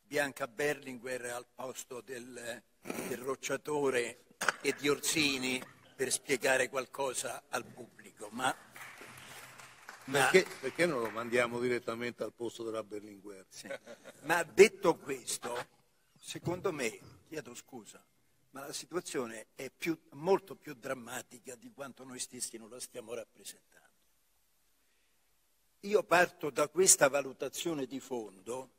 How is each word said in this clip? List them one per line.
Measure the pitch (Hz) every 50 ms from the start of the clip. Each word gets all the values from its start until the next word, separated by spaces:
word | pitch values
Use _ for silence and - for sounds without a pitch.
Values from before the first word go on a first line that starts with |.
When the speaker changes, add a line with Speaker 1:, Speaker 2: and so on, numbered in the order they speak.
Speaker 1:
Bianca | _ _ 135 147 143 139 131 - 139 127
Berlinguer | 113 104 147 147 147 135 135 131 127 123 110 127 127 123 120
al | 123 120 123 123 _ _
posto | - 127 131 120 - - _ 131 120
del, | 110 113 131 120 120 131 123 120 117 117 117 117 _ _ _ _
del | _ - - - 127 - 127 117
Rocciatore | 127 135 135 - - - 143 131 - - 151 147 143 135 127 123 120 113 120 - - _ - _ - - - -
e | - 139 135 -
di | 135 143
Orsini | 143 131 - - - 165 151 139 139 131 127 127 127 127 - - - - - - -
per | - 135 123
spiegare | - - - - 143 120 - 135 131 131 127 123
qualcosa | - 135 127 - - - 139 135 120 - - 123 120 143 - _
al | - 127 117
pubblico, | - - - 120 110 - - - 101 - - 110 107
ma, | 104 120 127 131 156 - - - - - - - - - - - - - - - - - - - - - - - - - - - - - -
ma | - 135 143 135 131
Speaker 2:
Perché, | 143 185 180 - - -
perché | - 135 - - 165
non | 175 156 123 117
lo | 110
mandiamo | 104 113 117 120 113 123 123 117 120 120
direttamente | 123 127 123 120 - - 117 117 120 120 113 - 120
al | 110 -
posto | _ 120 113 - - 113
della | 113 110 110 107
Berlinguer? | 101 107 107 101 107 104 98 92 104 101 95 92 _
Speaker 1:
Sì. | - - - 196 139 131 _ - 113 - - - - - -
Ma | 147 165 175 170
detto | 151 117 - 196 - - - - 175 160
questo, | - - - 135 127 - - - - - 123 120 123 123 - _ _ _ _ _ _ _ _ _ -
secondo | - - - 165 - - 170 - - 202 165
me, | 147 131 113 104 95 - - - - _ _
chiedo | 160 151 143 123 120
scusa, | - - - - 123 104 - - - _ _ _ _ _ _ _ _ _ _
ma | _ 131 139
la | 147 151
situazione | - - - 156 175 170 - - 151 123 117 113 110 107 _ _
è | - 139 127
più, | _ _ - 170 160 160 _ _ -
molto | 139 151 180 196 175 - - 135
più | - _ - 147
drammatica | 120 110 135 135 127 117 117 123 123 113 _ - 123 101 - 123
di | 117 110 127
quanto | 110 127 139 135 120 - 131
noi | 135 123 127
stessi | - - - 123 113 - -
non | 113 113 107
la | 117 127
stiamo | 123 - - 127 113 107 120
rappresentando. | 117 107 _ _ - 101 - - - _ _ _ - _ _ _ _ _ _ _ _ _ _ _ _ _ _ _ _ _ _ _ _ _ _ _ _ _ _ _ _ _ _ _ _ _ _ _ _ _ _ _ _
Io | - 202 208 196 170
parto | - 165 175 180 170 - - - 151
da | 127 - 151 147
questa | _ 165 190 190 - - 151 139
valutazione | 131 143 139 135 127 _ - 131 - - - 175 165 147 135
di | 120 131 131
fondo | - - 127 120 110 101 95 95 95 107 120 131 131 127 _